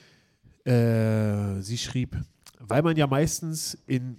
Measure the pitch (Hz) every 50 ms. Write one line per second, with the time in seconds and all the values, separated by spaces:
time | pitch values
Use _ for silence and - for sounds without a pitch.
0 | - _ _ _ _ _ _ _ _ - - _ _ 131 123 120 117 117 113 113
1 | 110 110 110 110 107 107 104 104 101 101 98 98 98 98 117 120 - - - 131
2 | 123 117 - - - - _ _ _ - - _ 123 101 107 131 156 170 165 156
3 | 151 139 139 135 156 156 - - - 160 160 151 - - - - _ - 131 127
4 | 123 127 123